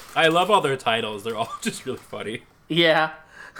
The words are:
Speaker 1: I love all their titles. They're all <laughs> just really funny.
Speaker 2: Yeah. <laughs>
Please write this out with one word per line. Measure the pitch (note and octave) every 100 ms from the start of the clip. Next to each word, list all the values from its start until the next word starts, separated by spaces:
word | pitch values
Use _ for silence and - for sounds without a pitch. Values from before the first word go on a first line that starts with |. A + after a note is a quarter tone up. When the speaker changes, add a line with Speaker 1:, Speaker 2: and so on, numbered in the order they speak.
| - C#3+
Speaker 1:
I | D#3+
love | E3+ F3+
all | G3+
their | D3 C3+
titles. | - A2+ A2 G#2
They're | A2+ A2
all | A2+ -
<laughs> |
just | A3+ - C3+
really | A2+
funny. | - G#2+ G2+ A#2 - _ -
Speaker 2:
Yeah. | E3 E3 D#3 D#3+ -
<laughs> | - - -